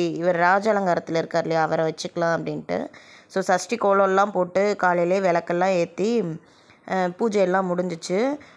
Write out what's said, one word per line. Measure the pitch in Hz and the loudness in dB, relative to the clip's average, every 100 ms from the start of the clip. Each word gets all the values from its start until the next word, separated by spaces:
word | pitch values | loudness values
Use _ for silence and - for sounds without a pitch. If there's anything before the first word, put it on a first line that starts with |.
| 175 | 0
இவர் | 156 170 175 | 0 0 2
ராஜ | 175 196 208 | 4 4 2
அலங்காரத்துல | 208 190 165 165 165 | 0 2 0 0 -4
இருக்கார் | - 170 | -2 -2
இல்லையா, | 160 160 | 0 0
அவரை | 156 160 | 0 0
வச்சுக்கலாம் | 160 160 175 - 170 | -2 -4 -8 -4 -2
அப்படின்ட்டு. | 165 156 151 156 170 - - - - _ | -2 -4 -8 -6 -6 -6 -14 -20 -20 _
So | - | -6
சஷ்டி | 185 180 - 233 | 0 0 0 -2
கோலம்லாம் | 202 196 196 190 202 | 2 4 4 4 2
போட்டு | 190 180 185 202 202 | 0 -2 0 0 2
காலையிலே | 180 175 175 190 | 2 2 2 2
விளக்கெல்லாம் | 190 170 170 175 185 | 2 0 0 0 2
ஏத்தி, | 185 170 - 202 240 180 156 - - _ - - | 2 -2 -2 -2 0 -2 -8 -14 -20 _ -20 -6
அஹ், | 190 180 | -2 -2
பூஜையெல்லாம் | 180 233 202 185 185 190 | -2 -2 2 2 2 0
முடிஞ்சிச்சு. | 175 180 165 - 185 254 294 - | -2 -4 -6 -4 -2 -2 -4 -10